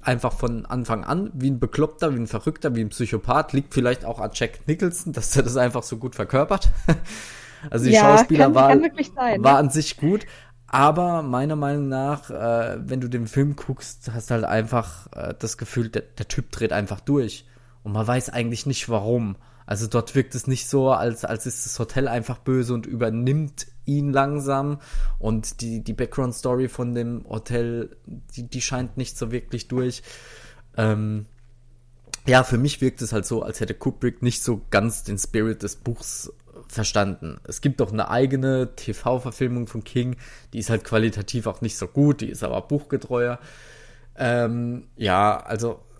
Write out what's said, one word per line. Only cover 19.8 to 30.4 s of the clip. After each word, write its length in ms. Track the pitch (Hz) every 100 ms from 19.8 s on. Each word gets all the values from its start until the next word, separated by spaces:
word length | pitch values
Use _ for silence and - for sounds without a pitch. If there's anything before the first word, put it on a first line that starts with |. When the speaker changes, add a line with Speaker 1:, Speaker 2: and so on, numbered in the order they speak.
| 110
Speaker 1:
dort 300 | 120 - 135
wirkt 180 | 127
es 140 | 123 -
nicht 200 | 127 -
so, 220 | 139 131
als, 340 | 127 120 117
als 220 | - 110 131
ist 180 | -
das 140 | - -
Hotel 300 | 117 - 131
einfach 300 | 120 113 -
böse 360 | - 131 120
und 100 | 120
übernimmt 840 | - 117 117 113 123 147 147 - - -
ihn 280 | - 143 143
langsam. 680 | 135 139 147 139 135 143 143 - - - -
Und 400 | 107 113 110 -
die, 240 | 117 113
die 80 | 110
Background-Story 760 | 110 120 - 127 117 131 123 127
von 300 | - 120 120
dem 280 | 117 120 -
Hotel, 680 | 113 - 120 117 117 - - -
die, 420 | 127 - - 120
die 120 | 131
scheint 360 | - 131 127 -
nicht 200 | 123 -
so 140 | 120
wirklich 380 | 120 - 120 -
durch. 340 | 127 127 120 - - - -